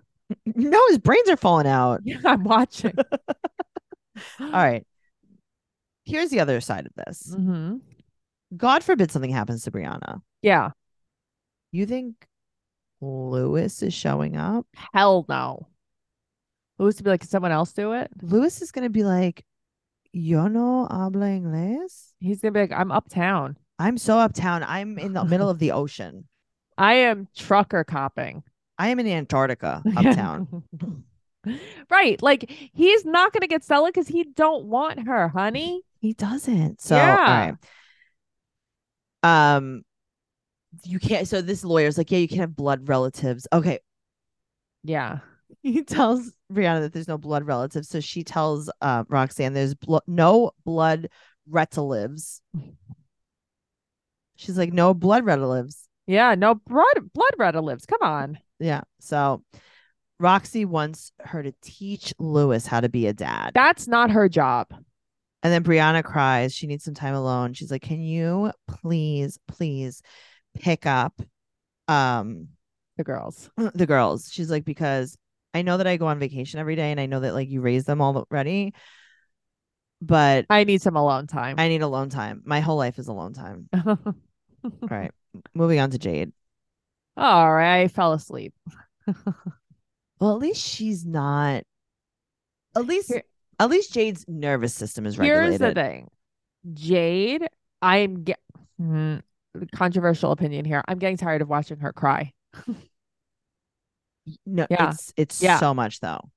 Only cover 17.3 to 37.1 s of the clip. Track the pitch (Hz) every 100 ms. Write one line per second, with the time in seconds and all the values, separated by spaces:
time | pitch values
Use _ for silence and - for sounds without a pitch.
17.3 | 196 180 156 170 - 208 233 - - 170
18.3 | 208 302 - 349 - 247 214 202 180 180
19.3 | - - _ _ _ _ _ _ 180 160
20.3 | 160 185 220 240 254 247 185 190 196 202
21.3 | 190 175 160 180 262 370 - - - 180
22.3 | 202 220 208 196 - 185 139 - - 175
23.3 | 190 135 147 _ - 180 247 - 226 226
24.3 | - 180 170 151 180 208 208 190 185 175
25.3 | 180 202 170 156 - 143 - 92 95 -
26.3 | _ _ _ _ - 196 247 247 208 196
27.3 | - - 202 202 185 156 147 135 - 127
28.3 | - - _ _ - 202 247 226 170 139
29.3 | 135 135 123 78 69 - 208 226 247 95
30.3 | 78 170 175 - 156 175 151 - _ _
31.3 | _ 208 269 392 - - 370 339 - 277
32.3 | 277 233 277 277 - 349 427 311 339 370
33.3 | 440 370 311 - 285 330 359 294 330 320
34.3 | 269 311 311 208 233 311 - 233 240 170
35.3 | 160 202 254 339 359 - _ 220 220 202
36.3 | 262 269 208 156 - - 147 220